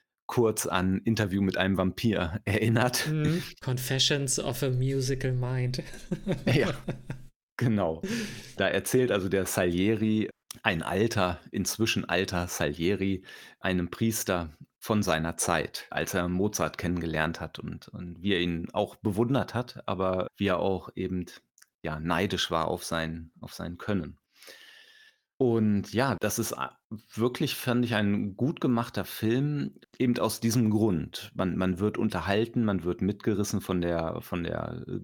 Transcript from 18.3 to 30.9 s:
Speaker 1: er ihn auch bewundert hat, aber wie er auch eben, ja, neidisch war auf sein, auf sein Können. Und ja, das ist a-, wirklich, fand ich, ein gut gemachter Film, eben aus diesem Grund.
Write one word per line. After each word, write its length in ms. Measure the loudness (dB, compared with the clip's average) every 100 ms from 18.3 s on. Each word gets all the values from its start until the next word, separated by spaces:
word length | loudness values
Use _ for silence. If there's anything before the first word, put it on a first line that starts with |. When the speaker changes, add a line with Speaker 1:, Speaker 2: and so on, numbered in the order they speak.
Speaker 1:
er 80 | 2
ihn 260 | 2 0 -4
auch 220 | -2 -4 -2
bewundert 580 | -2 2 2 2 0
hat, 280 | -4 -6 -8 -6
aber 420 | -2 0 0 -4 -2
wie 100 | 0
er 120 | 2
auch 300 | 2 0 -4 -6
eben, 300 | -4 -2 -4 -12 _ _ -20 _
ja, 160 | -8 -4
neidisch 520 | 0 2 2 0 0
war 160 | 0 0
auf 160 | -2
sein, 480 | -4 -4 -4 -6 -12 -16
auf 140 | -16
sein 240 | -10 -10 -8
Können. 400 | -2 -2 -2 -12 _ _ -20 -20 -20 -20 -20 -20 -20 _ _ 0
Und 560 | 4 4 4 2 0
ja, 240 | 0 0 2
das 200 | 0 0
ist 140 | -4
a-, 240 | -4 -6 -8 -16 -16 _
wirklich, 420 | 0 0 2 -2 -2
fand 300 | 0 0 2
ich, 80 |
ein 420 | 2 2 2 0 -2
gut 240 | -2 0
gemachter 460 | 0 0 0 -4 -6
Film, 720 | -2 0 2 0 -2 -6 -8 -14 -2
eben 180 | 0 2
aus 220 | 0 0
diesem 320 | 0 4 4
Grund. 600 | 4 4